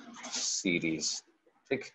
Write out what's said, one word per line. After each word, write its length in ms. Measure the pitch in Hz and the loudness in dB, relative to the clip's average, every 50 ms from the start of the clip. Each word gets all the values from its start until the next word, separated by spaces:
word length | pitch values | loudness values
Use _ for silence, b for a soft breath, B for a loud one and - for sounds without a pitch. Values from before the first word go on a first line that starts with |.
| - - - - - - - | -16 -16 -14 -12 -10 -6 -4
series। 920 | - - - - - - 98 87 85 80 82 80 78 80 - - - - _ _ _ _ - _ _ _ _ | -2 0 0 0 2 2 4 4 4 4 2 2 2 0 -2 -2 -4 -6 _ _ _ _ -20 _ _ _ _
ठीक, 140 | 139 131 - - | -2 -2 -2 -6